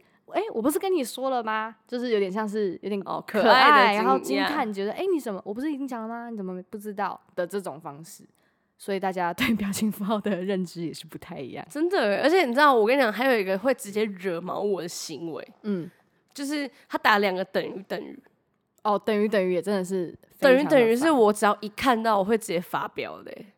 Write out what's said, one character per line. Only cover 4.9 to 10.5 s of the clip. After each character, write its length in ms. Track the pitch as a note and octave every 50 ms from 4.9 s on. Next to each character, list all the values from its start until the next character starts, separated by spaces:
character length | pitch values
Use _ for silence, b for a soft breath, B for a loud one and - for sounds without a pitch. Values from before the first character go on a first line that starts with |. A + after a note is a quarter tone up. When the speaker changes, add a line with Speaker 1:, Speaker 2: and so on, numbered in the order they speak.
| -
Speaker 1:
，“诶， 100 | - F4+
你 140 | G4 F#4 D#4
什 120 | - - G3+
么？ 80 | F3+ -
我 80 | - G#3
不 80 | A3+
是 100 | C4 D#4+
已 60 | D4+
经 100 | C4 C#4
讲 160 | C4 B3+ A#3 A3
了 60 | A3
吗？ 220 | A#3 A#3 A#3 A#3+
你 60 | A#3
怎 80 | G#3+ G3
么 180 | F#3 F#3 F#3 F3+ _
不 80 | - G#3+
知 160 | G3+ G#3+ G3+
道？” 260 | G3 G3+ F3+ - - _ _ _
的 100 | - F3+
这 140 | F3 F#3+ G3+
种 200 | F3+ F3+ C3+ D3+
方 220 | E3 D#3+ C#3+ C#3+ E3
式。 200 | - - - - - _ _ _ _ _ _ _ _ _ _
所 140 | - - G3
以 60 | F#3+
大 100 | F#3+ F#3+
家 240 | F#3 F#3+ F3+ E3+ E3+
对 180 | - C4 B3+ A#3
表 180 | G3+ G#3 G3+ F#3+
情 180 | - A3 G#3+
符 140 | G3 - G#3
号 160 | F#3+ A#3 G#3
的 100 | F#3+ G#3 G3+
认 280 | F3 F#3 F#3+